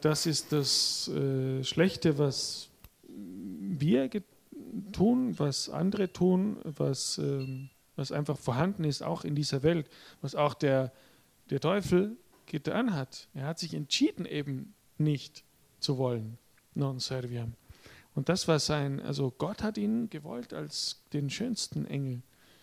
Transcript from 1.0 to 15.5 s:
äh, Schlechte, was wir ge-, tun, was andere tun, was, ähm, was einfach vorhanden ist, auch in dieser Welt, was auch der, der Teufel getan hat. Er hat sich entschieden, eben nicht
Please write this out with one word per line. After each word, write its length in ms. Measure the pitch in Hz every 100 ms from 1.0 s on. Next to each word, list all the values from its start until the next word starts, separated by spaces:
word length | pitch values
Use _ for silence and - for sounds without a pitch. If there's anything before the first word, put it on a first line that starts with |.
| -
äh, 540 | 147 139 135 131 131
Schlechte, 540 | 131 - 180 - 165 139
was 520 | 143 - - - - _ - _ -
wir 1000 | - 98 92 101 90 196 160 147 240 262
ge-, 140 | 214 - _ _ - - - -
tun, 460 | 190 196 247 254 165
was 320 | 147 139 -
andere 420 | - 180 202 185
tun, 460 | - 180 185 202 -
was, 560 | - 147 143 135 - -
ähm, 500 | 147 139 131 131 135 _ _ -
was 160 | 139
einfach 260 | 151 147 143
vorhanden 440 | - 123 175 202
ist, 200 | 156 135
auch 200 | - 165
in 120 | 165 147
dieser 260 | 147 139
Welt, 260 | 143 170 147 - - -
was 140 | 139 151
auch 200 | 147 -
der, 360 | 147 135 131 - - _ _ _ -
der 80 | 139
Teufel 580 | 151 196 165 180 208 233 _ _ -
getan 460 | 156 151 202 247 165
hat. 320 | 131 - -
Er 120 | - 139
hat 140 | 170
sich 140 | 170 156
entschieden, 500 | 147 - 294 - -
eben 480 | 147 143 135 139 - _ -
nicht 460 | 151 143 - - -